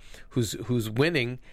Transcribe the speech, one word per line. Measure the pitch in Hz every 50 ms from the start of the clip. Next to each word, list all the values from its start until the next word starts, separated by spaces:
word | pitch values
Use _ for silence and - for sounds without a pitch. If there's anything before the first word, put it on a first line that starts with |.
| - - - - - -
who's, | - 127 117 95 - - -
who's | 101 123 120 110 110
winning | 107 123 147 170 175 139 120 120 127 123 - -